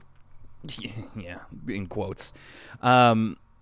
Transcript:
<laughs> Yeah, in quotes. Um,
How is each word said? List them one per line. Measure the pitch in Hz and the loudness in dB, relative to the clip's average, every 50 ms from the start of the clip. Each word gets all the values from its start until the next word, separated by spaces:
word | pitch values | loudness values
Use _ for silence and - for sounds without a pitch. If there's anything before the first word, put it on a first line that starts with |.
| - - - - - - - - - - - - - | -18 -20 -20 -20 -20 -20 -20 -18 -18 -18 -18 -16 -14
<laughs> | - - - - 117 110 113 92 - - | -14 -12 -12 -12 -12 -12 -12 -14 -12 -14
Yeah, | 107 90 87 90 85 - - 82 73 - | -14 -12 -12 -14 -14 -16 -16 -18 -14 -10
in | 123 95 101 98 | -8 -8 -6 -8
quotes. | 87 - 104 98 95 - - - - - - - - - - - - - - | -6 -6 -6 -6 -6 -8 -8 -10 -10 -12 -18 -20 -20 -20 -20 -20 -20 -14 -2
Um, | - 123 127 127 123 120 113 110 110 107 76 - - _ _ _ | 2 6 8 8 8 8 6 4 2 0 -4 -8 -16 _ _ _